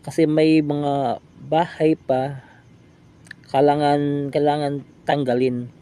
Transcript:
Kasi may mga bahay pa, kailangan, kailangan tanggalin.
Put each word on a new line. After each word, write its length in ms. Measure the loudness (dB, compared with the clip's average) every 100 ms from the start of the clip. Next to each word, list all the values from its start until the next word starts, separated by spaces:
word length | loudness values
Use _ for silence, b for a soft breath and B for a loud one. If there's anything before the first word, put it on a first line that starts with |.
Kasi 240 | -6 -2 2
may 340 | 4 4 4
mga 600 | 2 -2 -2 -2 -2 -4 _ -20 -2
bahay 480 | -2 -2 0 0
pa, 480 | 0 0 -2 -2 -8 B B B -20 -20 _ _ _ -20 -20 -4
kailangan, 800 | 2 2 4 2 2 0 -2 -2
kailangan 480 | 0 0 0 -4 -6 -10 -12 -4
tanggalin. 640 | -2 0 0 0 -2 -10 -16